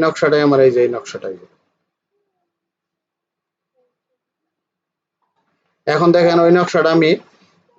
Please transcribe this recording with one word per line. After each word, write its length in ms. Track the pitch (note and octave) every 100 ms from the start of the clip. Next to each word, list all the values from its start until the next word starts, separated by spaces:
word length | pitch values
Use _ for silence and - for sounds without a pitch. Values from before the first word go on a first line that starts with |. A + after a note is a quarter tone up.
নকশাটাই 380 | D#3+ D#3 D#3 D3 D3
আমার, 140 | C3+ C3+
এই 60 |
যে 60 | A#2+ B2
এই 40 | A#2+
নকশাটাই। 400 | - - G2 F2+ - _ _ _ _ _ _ G4+ _ _ _ _ _ _ _ _ _ _ _ _ _ _ _ C5 B4 A#4 _ B4 _ _ D#4+ _ _ _ _ _ _ _ _ _ _ _ _ _ -
এখন 140 | D3+ F3 F3
দেখেন 200 | E3+ E3+
ওই 80 | E3+ F3+
নকশাটা 320 | F3 F3 D#3+ E3
আমি, 140 | D#3 F3 - _ _ _ _